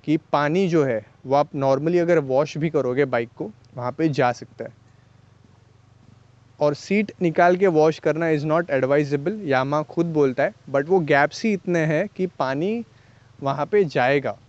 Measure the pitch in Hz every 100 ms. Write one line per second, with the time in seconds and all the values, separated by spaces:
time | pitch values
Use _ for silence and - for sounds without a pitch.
0 | - 156 _ 147 147 170 196 165 135 110
1 | - _ 131 139 147 147 135 135 156 175
2 | 170 170 135 131 151 156 160 151 127 127
3 | 143 120 120 - 202 - _ - 123 -
4 | 160 143 123 120 120 - 113 - _ _
5 | _ _ _ _ _ _ _ _ _ _
6 | - - _ _ _ _ 147 147 - 202
7 | 208 - 175 160 175 180 196 156 156 151
8 | 156 151 170 156 151 156 170 139 131 143
9 | 143 143 147 220 185 131 135 147 151 -
10 | 170 156 139 127 156 - - 139 147 190
11 | 151 143 151 - 226 202 - 175 160 156
12 | 202 - 185 - 131 135 180 226 226 _
13 | _ _ _ - 139 139 147 208 175 139
14 | 123 143 127 101